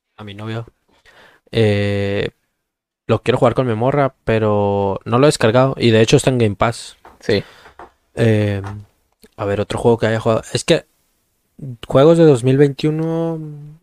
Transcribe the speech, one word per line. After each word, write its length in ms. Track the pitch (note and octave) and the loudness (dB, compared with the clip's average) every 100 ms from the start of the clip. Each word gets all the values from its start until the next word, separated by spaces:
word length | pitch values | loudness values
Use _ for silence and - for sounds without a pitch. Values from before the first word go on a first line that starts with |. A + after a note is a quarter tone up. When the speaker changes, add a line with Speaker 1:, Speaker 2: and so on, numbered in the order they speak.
| _ - | _ -20
Speaker 1:
a 80 | |
mi 100 | G#2 | -20
novia. 300 | G2+ A2 A2+ A2+ _ _ _ _ _ - _ - | -14 -10 -10 -12 _ _ _ _ _ -20 _ -6
Eh, 800 | A2+ G#2+ G2+ G2+ G2+ G2+ G2+ - _ _ _ _ _ _ _ - | 0 0 0 -2 -4 -4 -4 -6 _ _ _ _ _ _ _ -4
lo 160 | A2 | -2
quiero 160 | - B2 | 0 2
jugar 160 | B2 | 2
con 120 | A#2+ B2+ | 0 -2
mi 80 | |
morra, 400 | A2 B2+ C#3+ C3+ _ | -2 -2 0 -2 _
pero 760 | - A2 G#2+ G#2 G2+ G2+ G2 F#2+ | -4 0 0 0 0 0 -2 -4
no 140 | - A#2 | -2 2
lo 80 | D3 | 2
he 20 | |
descargado. 460 | - A2+ B2 C3+ - | 2 0 2 0 0
Y 120 | A#2 | 2
de 100 | A2 | 4
hecho 160 | A2+ C#3+ | 4 2
está 140 | - | 2
en 80 | B2 | 0
Game 180 | A2 G2 | 0 0
Pass. 400 | A2+ - - _ - _ | -4 -4 -16 _ -20 _
Speaker 2:
Sí. 240 | - G2+ - - - _ - _ _ - | -2 -2 -4 -20 -20 _ -20 _ _ -2
Speaker 1:
Eh, 460 | A#2 G#2+ G#2 G2 G2+ G#2 G2+ _ _ _ _ - | 0 2 -2 -4 -8 -14 -18 _ _ _ _ -8
a 80 | |
ver, 160 | G2+ G2+ | -4 -4
otro 180 | G2+ A2+ | -4 0
juego 200 | A#2+ A2+ | 0 2
que 80 | A2 | 0
haya 140 | A2 | -2
jugado. 220 | A#2+ A2+ - | 0 -2 -2
Es 120 | A#2+ | -6
que 200 | - E3 - _ _ _ _ _ _ - C3+ A#2+ - | 0 -2 -2 _ _ _ _ _ _ -18 -16 -16 0
juegos 320 | C3 D3+ E3+ | 4 6 6
de 60 | |
dos 180 | D#3+ B2+ | 6 4
mil 140 | B2+ C3+ | 2 2
veintiuno 800 | C#3+ C3+ D#3 D#3 D#3+ E3 E3 D#3+ D3+ D3 D3 D#3 | 2 2 -4 -4 -4 -4 -6 -8 -12 -16 -20 -20